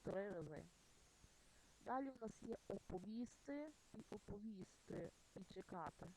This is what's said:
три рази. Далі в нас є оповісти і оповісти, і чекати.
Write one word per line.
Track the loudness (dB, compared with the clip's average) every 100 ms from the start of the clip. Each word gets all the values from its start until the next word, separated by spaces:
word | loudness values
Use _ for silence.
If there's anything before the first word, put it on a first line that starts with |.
три | 4 4 4
рази. | 2 0 -2 -6 -14 -20 -18 -18 -18 -18 -18 -18 -18 -18 -8 4
Далі | 6 6
в | 2
нас | -2 -2
є | 0 -2 0
оповісти | -2 2 0 2 2 0 -2 0 2 0 -6 -10
і | -8 -4
оповісти, | -4 0 0 0 -2 -4 -8 0 2 2 -4 -10 -8
і |
чекати. | -4 -4 0 0 0 -2 -8